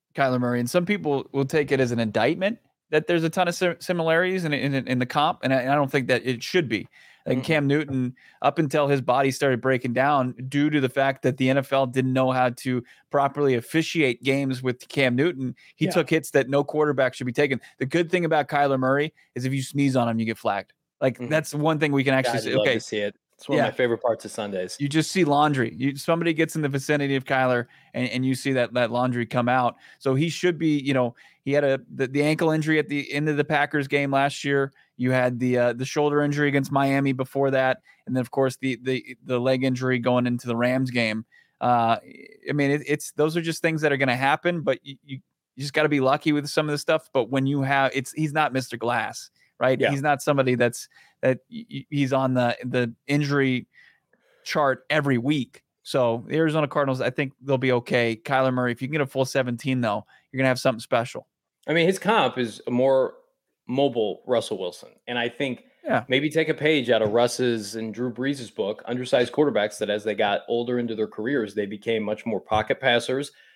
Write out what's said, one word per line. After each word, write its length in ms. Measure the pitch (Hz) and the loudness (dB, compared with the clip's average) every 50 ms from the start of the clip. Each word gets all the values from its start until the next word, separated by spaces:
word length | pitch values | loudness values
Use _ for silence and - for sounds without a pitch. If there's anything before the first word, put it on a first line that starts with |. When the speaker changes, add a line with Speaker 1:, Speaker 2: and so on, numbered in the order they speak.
| _ _ _ | _ _ _
Speaker 1:
Kyler 260 | - 143 131 127 123 | 0 0 2 2 2
Murray, 180 | 123 120 123 120 | 0 0 0 0
and 120 | 120 123 | -2 0
some 160 | - 180 175 | 0 0 0
people 420 | 175 208 196 160 151 143 135 - - - | 0 -2 -2 0 -2 -2 -2 -2 -2 -2
will 120 | 139 139 | -2 -2
take 260 | 135 - 160 143 - | 0 0 0 0 2
it 100 | 139 131 | 2 2
as 120 | 131 120 120 | 2 2 0
an 80 | 117 | 0
indictment 580 | 117 110 101 113 110 131 - 92 92 - 226 - _ _ _ _ _ _ | -2 0 2 2 2 2 2 0 -2 -2 -4 -6 _ _ _ _ _ _
that 160 | 151 156 156 | 0 0 2
there's 180 | - 175 170 160 | 2 0 2 0
a 60 | 165 | 0
ton 160 | 160 190 180 | 0 0 0
of 80 | 175 170 | 0 0
sim-, 220 | - 185 175 170 - | 0 0 0 0 -2
similarities 680 | - - 180 175 165 165 160 165 180 185 185 185 175 | -4 -4 -4 -2 0 2 2 2 2 2 0 -2 -2
in, 100 | 156 147 | -2 -2
in, 200 | 131 117 139 139 | 0 0 0 0
in 240 | 135 123 - 131 123 | -2 -2 -2 0 0
the 80 | 127 | 0
comp, 340 | 123 - 151 147 165 - - - | 0 0 2 2 2 0 -2 -2
and 100 | 135 131 | 0 0
I, 200 | 131 120 131 139 | 0 2 2 2
I 20 | |
don't 160 | 147 143 135 | 2 2 0
think 180 | - 143 127 - | 0 -2 0 0
that 160 | 131 117 - | 0 0 0
it 180 | 127 127 120 - | -2 -4 -4 -4
should 260 | - - 180 170 113 | -2 0 0 0 0
be. 200 | 117 98 - - _ - - - - _ _ | -2 -4 -4 -8 _ -20 -20 -20 -20 _ _
Like 120 | - - 127 | -4 -2 -2
Speaker 2:
Mm-mm. 60 | 127 | 0
Speaker 1:
Cam 220 | - 160 151 143 | 0 0 2 2
Newton, 480 | 139 139 151 156 143 139 131 127 123 123 - _ - _ _ | 2 2 0 0 -2 -2 -2 -2 -4 -6 -10 _ -20 _ _
up 180 | - 139 143 - | 0 0 2 2
until 280 | 165 139 - 156 143 | 0 0 2 0 2
his 160 | 139 143 135 123 | 2 2 2 2
body 280 | - 123 135 139 139 | 2 2 2 2 2
started 300 | 131 - 147 139 127 117 | 0 0 2 0 2 2
breaking 320 | - 131 131 123 - 127 117 | 2 0 0 0 0 -2 0
down 420 | 127 131 147 147 139 127 127 123 113 127 131 | 2 2 2 2 2 0 -2 -4 -8 -10 -4
due 220 | 143 143 147 151 | -2 0 0 2
to 100 | 151 147 | 2 2
the 80 | 131 127 | 0 0
fact 340 | - 139 135 135 135 - - | 0 0 0 0 0 0 0
that 120 | 135 123 | -2 0
the 140 | - 135 131 | 2 2 2
N 80 | 131 139 | 2 2
F 160 | 131 - 139 | 0 0 0
L 100 | 135 135 | 0 0
didn't 300 | 123 123 131 127 131 127 | 2 0 0 0 2 2
know 160 | 131 131 131 | 2 2 2
how 200 | 131 131 127 127 | 2 2 2 0
to 320 | 120 - - 131 127 123 117 - - _ _ _ | 0 -2 -4 -4 -4 -4 -4 -8 -14 _ _ _
properly 460 | - 143 139 139 139 143 147 139 127 | 0 0 0 0 0 0 2 2 2
officiate 680 | 117 113 - - 160 160 - - 170 151 131 120 - 120 | 2 0 -2 -2 -2 -2 0 0 0 2 0 0 0 0
games 400 | 135 135 139 139 131 131 123 127 | 0 0 0 0 -2 -4 -4 -4
with 260 | 127 120 - - - | -4 -4 -4 -10 -6
Cam 260 | - 147 135 127 123 | -2 0 2 2 2
Newton, 400 | 123 143 175 156 131 131 127 113 - - - _ | 2 0 0 -2 -4 -6 -8 -8 -12 -18 -20 _
he 100 | _ 156 | _ -2
Speaker 2:
Yeah. 40 | 185 | 0
Speaker 1:
took 180 | - 175 147 - | 0 0 0 2
hits 220 | 165 160 135 - | 0 0 0 2
that 180 | - 143 131 123 | 2 2 2 2
no 160 | 139 143 147 | 0 0 0
quarterback 480 | 139 - 151 151 151 139 123 135 127 - | 0 0 0 2 2 2 2 0 0 -2
should 140 | - - | -4 -6
be 60 | 127 120 | -4 0
taking. 280 | - 147 143 135 117 - - - - | 0 0 0 0 -4 -6 -10 -10 -8
The 80 | 139 | -6
good 240 | 131 - 165 175 160 | -2 0 0 0 0
thing 140 | 180 180 170 | 0 -2 0
about 240 | 160 160 151 143 - | 0 0 0 0 0
Kyler 300 | 156 143 143 139 139 131 | 0 0 2 2 2 0
Murray 340 | 131 127 135 143 151 160 - _ _ _ _ | 2 2 2 0 0 -2 -6 _ _ _ _
is 100 | 123 123 | -8 -6
if 80 | 131 135 | -4 -4
you 100 | 135 131 | -4 -4
sneeze 320 | - - 143 143 139 131 | -4 -2 0 0 2 2
on 140 | 131 120 117 | 2 0 0
him, 100 | 117 113 | 0 -2
you 60 | 113 | -2
get 140 | 110 110 - | -2 -4 -4
flagged. 340 | - 113 98 101 95 - _ _ _ _ _ _ 147 | -2 -2 -2 -2 -6 -10 _ _ _ _ _ _ -2
Like, 160 | 135 117 - | -2 -2 -2
Speaker 2:
Mm-hmm. 100 | 123 120 | -4 -2
Speaker 1:
that's 260 | 151 160 151 - - | -2 -2 -2 -4 -4
one 240 | 147 147 160 160 147 | -2 0 0 0 2
thing 140 | 160 151 139 | 0 0 0
we 120 | 139 131 | 2 2
can 100 | 139 135 | 2 2
actually 240 | 131 131 123 117 123 | 2 2 0 -2 -2
Speaker 2:
God, 40 | - | -2
Speaker 1:
say, 60 | 127 | -2
Speaker 2:
you 60 | 123 | 0
love 100 | 113 107 | 0 2
Speaker 1:
"Okay." 80 | 135 123 | 2 0
Speaker 2:
to 60 | 113 | -2
see 180 | - - - 104 | -2 -4 -4 -4
it. 160 | 101 104 - _ _ _ _ | -4 -4 -6 _ _ _ _
It's 120 | _ - - | _ -6 -2
one 100 | 139 147 | 0 0
of 40 | 139 | 0
Speaker 1:
Yeah. 60 | 113 | 0
Speaker 2:
my 80 | 107 | 0
favorite 240 | - 127 120 117 113 | 0 0 0 0 0
parts 240 | - 120 110 107 - | 0 -2 -2 -2 -6
of 60 | 104 | -10
Sundays. 460 | - - 107 104 98 92 92 92 - - | -8 -8 -6 -6 -6 -6 -6 -8 -6 -6
Speaker 1:
You 80 | 143 143 | -6 0
just 240 | 143 160 151 - - | 0 0 0 2 2
see 120 | - 170 | 2 2
laundry. 500 | 147 147 143 147 151 147 131 117 113 - | 4 4 4 4 2 2 0 0 -2 -2
You, 200 | 107 127 139 139 | -4 -4 -4 -4
somebody 360 | 143 - - 165 170 170 170 160 | -4 -2 -2 -2 0 0 0 0
gets 240 | 151 165 156 - | 0 0 -2 -2
in 60 | 160 151 | -2 -2
the 60 | 143 | -2
vicinity 460 | 139 139 135 - 151 147 143 139 139 | -2 -4 -2 0 0 0 0 0 -2
of 100 | 135 127 | -2 -2
Kyler, 420 | - 139 131 131 127 127 120 120 - - - _ _ - | 0 0 2 2 2 2 0 -2 -4 -10 -20 _ _ -6
and, 160 | - 127 123 | -6 -4 -4
and 160 | - 127 131 | -2 -2 -2
you 100 | 131 131 | -2 -2
see 180 | 123 - 143 135 | -2 -2 0 0
that, 200 | 131 120 113 117 | 0 0 0 0
that 180 | 123 123 113 | 0 0 0
laundry 360 | 117 123 123 127 123 120 120 | 2 0 0 0 0 -2 -2
come 220 | 113 - 123 120 120 | -2 -2 0 2 2
out. 280 | 123 131 123 120 - - - - - _ | 2 2 2 0 -2 -4 -10 -20 -20 _
So 160 | - 139 131 | -2 0 0
he 140 | 131 160 170 | 2 0 -2
should 280 | 156 - - 180 175 147 | -2 -2 0 -2 0 0
be, 220 | 165 160 151 147 | 0 0 0 0
you 140 | 131 135 139 | 0 0 0
know, 200 | 131 123 120 - - - - _ _ _ | 2 0 0 -2 -8 -16 -20 _ _ _
he 80 | 135 139 | -2 0
had 100 | 147 143 | 2 2
a, 180 | 139 135 135 117 - - | 2 2 0 -2 -8 -6
the, 140 | - 135 127 | -4 -4 -2
the 140 | 135 143 147 | 0 0 2
ankle 280 | 151 156 156 175 160 | 2 2 2 2 2
injury 280 | 156 156 147 156 156 151 | 2 2 2 2 2 2
at 100 | 151 139 | 0 0
the 220 | 143 143 135 - - | -4 -6 -4 -4 -4
end 160 | 143 151 156 | -2 -2 0
of 80 | 151 | 0
the 80 | 143 143 | 0 0
Packers 420 | - 156 147 143 143 - 147 139 | 0 2 0 0 0 0 -2 -2
game 240 | 135 147 143 143 139 | 0 0 0 0 2
last 340 | 139 135 139 143 - - - | 2 2 2 0 0 -4 -2
year. 280 | 147 139 139 135 139 - _ _ _ _ | 0 0 0 0 -2 -4 _ _ _ _
You 160 | - 123 127 127 | -4 0 2 4
had 260 | 127 127 127 127 117 | 4 4 2 2 0
the, 180 | 127 123 123 | 0 0 2
uh, 160 | 123 120 123 120 | 2 2 2 0
the 100 | 120 131 | -2 -4
shoulder 380 | 131 - 156 147 147 143 147 147 | -4 -2 0 0 2 2 2 2
injury 260 | 147 143 147 147 143 | 2 2 2 2 2
against 240 | 135 139 135 139 139 | 2 0 0 0 0
Miami 400 | 139 139 139 139 139 139 139 135 | 0 2 2 2 2 2 0 0
before 400 | 127 131 - - 139 139 135 135 | -2 -4 -4 -2 0 0 2 2
that, 280 | 131 131 131 131 - _ _ _ _ _ | 2 2 2 0 -2 _ _ _ _ _
and 100 | - 127 | -4 -2
then, 40 | 131 | -2
of 120 | 123 - - | -2 -2 0
course, 240 | - 135 131 127 | 0 0 0 0
the, 200 | - - 135 127 110 123 | -2 -4 -4 -4 -2 -4
the, 340 | 131 131 127 - - 127 - - | -4 -4 -4 -4 -8 -16 -16 -8
the 140 | 131 127 123 | -4 -4 0
leg 240 | 120 131 131 127 131 | 2 2 2 2 2
injury 380 | 135 127 123 131 127 127 127 | 0 0 0 0 0 0 0
going 260 | 120 127 123 123 123 | 2 2 2 2 2
into 220 | 123 120 120 - 123 | 0 -2 -2 -4 -4
the 80 | 117 | -2
Rams 340 | 117 120 123 127 131 131 127 | 0 0 2 2 0 -2 -2
game. 340 | 123 123 117 110 107 110 110 - _ _ _ _ _ _ | 0 0 0 0 -2 -4 -8 -12 _ _ _ _ _ _
Uh, 380 | - 123 123 120 117 113 113 - - - - - - - - - - - | 0 2 2 4 4 2 0 0 -2 -8 -20 -20 -20 -20 -20 -14 -8 -4
I 40 | 139 | -2
mean, 200 | 147 143 139 143 | 0 0 2 0
it, 100 | 151 - | 0 0
it's, 280 | - 147 147 - - - | -2 -2 -4 -4 -6 -2
those 240 | - 147 160 160 | 0 0 0 0
are 40 | 175 | -2
just 220 | 160 165 160 - - | -2 -4 -4 -2 -2
things 180 | 165 160 156 151 | -2 0 0 2
that 100 | 151 143 | 2 2
are 40 | |
gonna 200 | 131 139 131 120 | 2 2 2 2
happen, 460 | 127 135 139 147 156 - 175 180 170 143 | 2 2 2 2 2 0 -2 -2 0 0
but 220 | 143 131 - - | -2 -2 -2 -4
you, 120 | 143 139 - _ | -12 -20 -18 _
you, 160 | 143 135 131 - _ _ _ _ _ _ | -14 -14 -14 -16 _ _ _ _ _ _
you 80 | - 139 | -12 -10
just 120 | 143 - | -4 0
gotta 140 | 165 151 147 | 0 2 2
be 120 | 147 143 | 2 2
lucky 320 | 131 131 139 147 - 160 147 | 4 4 2 2 2 0 0
with 160 | 147 143 147 | 0 -2 -2
some 200 | - 160 151 151 | -2 -2 0 0
of 40 | 147 | -2
the 60 | 143 | -2
stuff. 300 | - - 160 156 - _ - | 0 0 0 0 -2 _ 0
But 180 | 139 117 107 | 0 0 2
when 160 | 131 135 135 | 0 0 0
you 160 | 135 143 143 135 | 0 0 0 0
have, 300 | 135 139 139 135 131 - | 2 2 2 2 2 0
it's, 160 | 135 131 - - | -2 -6 -6 -6
he's 200 | 151 160 151 143 | -4 -4 -2 0
not 200 | 156 151 135 123 | 0 0 0 0
Mister 240 | 131 127 - - | -2 -4 -4 -6
Glass, 540 | 117 117 117 120 117 107 104 - - - - _ _ _ _ _ - | -4 -2 -2 0 0 -2 -4 -8 -12 -16 -18 _ _ _ _ _ -2
right? 200 | 127 131 131 120 | 0 0 2 2
Speaker 2:
Yeah. 120 | 131 107 127 | 2 0 0
Speaker 1:
He's 100 | 139 139 | 0 0
not 180 | 151 143 139 | 0 0 0
somebody 360 | - - 147 139 131 127 123 | 0 0 0 2 2 2 2
that's, 320 | 120 123 120 117 - - - _ - - _ _ _ - | 2 2 0 0 -4 -10 -18 _ -20 -20 _ _ _ 0
that 160 | 131 127 - - _ | 0 0 -2 -4 _
y-, 140 | - 113 - - | -16 -16 -14 -12
y-, 160 | - 139 131 - | -12 -12 -10 -6
he's 220 | 151 143 143 127 139 | -2 -2 0 0 0
on 220 | 131 135 131 127 | 0 0 2 2
the, 220 | 127 123 120 117 - 120 | 2 2 0 0 -2 -6
the 280 | 127 127 127 123 117 117 - _ | -4 -2 -2 -2 -2 -4 -10 _
injury 640 | - 143 143 147 139 143 143 135 131 127 123 - - _ - - _ _ _ _ _ _ _ _ _ _ _ _ | -2 0 0 0 0 2 2 2 2 0 -2 -4 -8 _ -20 -20 _ _ _ _ _ _ _ _ _ _ _ _
chart 400 | - - 170 147 135 131 - - - | -4 -2 2 2 2 0 0 -2 -2
every 280 | 147 156 143 139 131 120 | 0 0 2 2 2 2
week. 440 | 117 135 156 147 120 - - - _ _ _ _ _ | 2 0 0 0 -2 -6 -10 -18 _ _ _ _ _
So 420 | - - 139 123 120 117 120 - - | -4 0 0 2 2 0 -2 -4 -4
the 80 | - | 0
Arizona 320 | 156 165 160 151 160 120 - | 0 0 2 2 0 -2 0
Cardinals, 320 | - 151 143 139 131 127 | 0 0 0 0 0 0
I 100 | 120 123 | -2 -2
think 220 | 127 - 147 135 - _ | -2 -2 -4 -4 -6 _
they'll 160 | 127 139 139 | -2 -2 0
be 160 | 127 127 131 127 | 2 2 2 2
okay. 440 | 120 117 - 143 123 120 113 113 | 0 0 0 0 2 2 2 0
Kyler 360 | 110 - - 139 135 131 131 127 | -4 -4 -2 0 2 2 2 2
Murray, 200 | 127 123 123 120 | 0 0 -2 -2
if 100 | - 135 | -4 -6
you 60 | 131 | -4
can 40 | 147 | -2
get 80 | 156 | -2
a 60 | 139 | -4
full 180 | 131 - 135 131 | -4 -2 -4 -4
seventeen, 560 | 131 - 139 127 123 120 117 - 135 131 127 | -2 0 -2 -2 -2 -4 -4 -4 -2 -2 0
though, 240 | 120 110 104 104 - _ _ _ _ _ | 0 0 -2 -4 -6 _ _ _ _ _
you're 80 | - 131 | -4 0
gonna 100 | 135 131 | 0 2
have 120 | 127 120 | 0 2
something 200 | - 143 117 104 | 0 0 -2 -2
special. 460 | - - 131 120 117 131 - - - _ _ _ _ _ _ _ _ | -2 -2 -2 -2 -2 -2 -6 -12 -14 _ _ _ _ _ _ _ _
Speaker 2:
I 60 | - 151 | -2 0
mean, 140 | 170 165 | 2 4
his 120 | 175 196 190 | 2 2 0
comp 400 | - 185 226 220 - - - 127 | 0 0 2 2 2 2 0 -2
is 240 | 123 113 101 - - | -4 -4 -6 -8 -6
a 40 | - | -2
more 440 | 123 123 127 135 135 131 127 - - - _ _ _ _ _ _ _ _ _ | 0 2 4 4 4 4 2 0 -2 -8 _ _ _ _ _ _ _ _ _
mobile 560 | - 123 135 143 139 120 120 110 104 87 - - | -4 0 0 0 0 0 0 -2 -2 -4 -6 -4
Russell 320 | - 123 113 107 - 110 92 | 0 0 0 0 -2 -6 -6
Wilson. 300 | 95 87 - - - - - _ _ | -6 -8 -8 -12 -16 -20 -20 _ _
And 120 | - 123 120 | -6 -4 -2
I 100 | 117 120 | -2 -4
think 360 | 120 - 147 135 120 - - _ _ _ - | -4 -4 -6 -6 -6 -8 -12 _ _ _ -6
Speaker 1:
Yeah. 200 | 320 196 127 117 - | -4 -2 -2 0 0
Speaker 2:
maybe 220 | 127 135 143 156 | 0 0 0 0
take 180 | 147 160 160 151 | -2 -2 -2 -2
a 60 | 156 | -2
page 340 | - 147 151 160 147 123 120 | -2 0 2 2 2 2 2
out 140 | 120 110 110 | 2 2 2
of 100 | 104 104 | 2 2
Russ's 640 | 117 120 120 - - 127 123 117 113 104 101 107 | 2 2 2 0 0 0 0 0 -2 -4 -8 -8
and 180 | 113 113 113 104 | -8 -8 -8 -6
Drew 180 | 107 117 120 | -6 -6 -6
Brees' 440 | 110 117 127 139 143 139 120 104 - | -4 -4 -4 -4 -4 -4 -8 -10 -6
book, 280 | - 104 98 110 - - | -4 -4 -4 -4 -6 -8
undersized 480 | - 120 127 127 123 - 127 123 120 - | -6 -6 -6 -2 0 2 2 2 2 2
quarterbacks, 420 | - 151 143 120 104 101 110 - - | 2 2 4 4 2 0 0 -2 -4
that 120 | 107 98 | -4 -2
as 140 | 104 107 104 | -2 -2 -2
they 100 | 110 104 | -2 -2
got 280 | 101 107 101 101 - - - | 0 0 0 0 -2 -2 -2
older 300 | 120 117 120 120 123 123 | -2 -2 -2 -2 -2 -2
into 160 | 120 117 113 | -2 -4 -4
their 120 | 107 110 | -4 -4
careers, 480 | 107 - - 107 123 143 135 107 101 98 | -4 -4 -6 -4 -2 -2 -2 -2 -2 -4
they 120 | 107 104 | -4 -4
became 360 | 101 104 101 - 117 113 110 104 | -4 -6 -8 -4 -2 -2 -2 -2
much 220 | 104 107 - - | -2 -4 -4 -4
more 160 | 117 - - | -4 -4 -4
pocket 400 | - - 110 107 107 - - - | -2 -2 -2 0 0 0 -2 0
passers. 520 | - 131 120 143 - - 127 135 143 - - _ - _ _ | 2 2 2 2 2 0 -2 -4 -4 -6 -12 _ -20 _ _